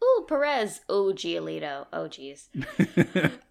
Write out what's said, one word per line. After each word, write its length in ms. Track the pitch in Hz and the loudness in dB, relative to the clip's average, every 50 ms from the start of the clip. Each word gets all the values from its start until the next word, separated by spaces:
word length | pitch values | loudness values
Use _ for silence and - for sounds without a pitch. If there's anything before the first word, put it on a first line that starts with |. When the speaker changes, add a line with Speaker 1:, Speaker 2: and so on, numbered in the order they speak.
| 466 | 4
Speaker 1:
"Ooh, 220 | 508 523 440 330 - | 4 4 4 2 0
Perez. 520 | 302 277 294 294 285 247 214 202 - - _ - | 0 0 2 2 2 0 0 -2 -4 -8 _ -2
Ooh, 240 | 190 202 196 190 196 | 0 2 2 2 0
Giolito. 720 | 190 - 170 170 170 160 160 160 160 156 147 139 139 - - | -2 -4 -4 -4 -4 -4 -6 -8 -8 -8 -8 -8 -10 -12 -10
Oh, 160 | - 165 165 156 | -8 -8 -8 -8
jeez." 400 | - - 135 139 143 - - _ - | -10 -14 -16 -16 -16 -18 -18 _ -10
Speaker 2:
<laughs> 800 | - 135 - - - - - - 180 - - - 190 151 139 - - - _ | -8 -8 -4 0 2 2 2 4 2 2 4 2 2 2 2 0 -2 -16 _